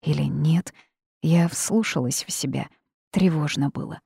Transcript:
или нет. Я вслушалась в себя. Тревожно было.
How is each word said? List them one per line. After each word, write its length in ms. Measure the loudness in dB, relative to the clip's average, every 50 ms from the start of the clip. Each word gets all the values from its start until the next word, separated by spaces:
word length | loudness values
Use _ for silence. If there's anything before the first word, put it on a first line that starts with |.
| 0
или 200 | -2 0 0 0
нет. 500 | -2 0 0 2 4 2 2 0 -2 -14 _ _ _ _ _ _ _ _ _
Я 260 | 0 4 4 4 4 2
вслушалась 760 | 0 -4 -4 0 0 0 0 0 -2 -2 -2 -2 -2 -4 -6
в 80 | -6
себя. 380 | -6 -6 -4 -4 -4 -4 -6 -6 _ _ _ _ _ _ _ _
Тревожно 580 | 0 2 4 4 4 2 0 -2 -2 -2 -2 -2
было. 300 | -2 -6 -10 -10 -12 -16 _